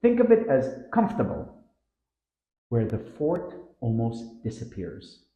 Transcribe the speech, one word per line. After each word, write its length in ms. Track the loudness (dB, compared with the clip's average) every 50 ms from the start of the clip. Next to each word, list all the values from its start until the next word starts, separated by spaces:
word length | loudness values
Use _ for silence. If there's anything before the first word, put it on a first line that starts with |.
think 180 | 4 4 4 4
of 100 | 6 6
it 160 | 6 6 6 4
as 360 | 2 2 2 0 -4 -8 -12 -4
comfortable, 720 | 2 2 2 2 2 -2 -2 -2 -2 -6 -8 -10 -14 -20 _ _ _ _ _ _ _ _ _ _ _ _ _ _ _ _ _ _ _ _ _ _
where 180 | 0 0 0
the 120 | 0 -2 -4
fort 560 | -6 -8 -8 -4 -2 0 0 0 -4 -6 -12 -14 -18 -20 _ _
almost 600 | -4 -2 0 0 0 -2 -4 -6 -12 -14 -16 -10
disappears. 840 | -10 -10 -8 -8 -12 -14 -10 -10 -10 -10 -10 -12 -16 -18 -20 -20 _ _ _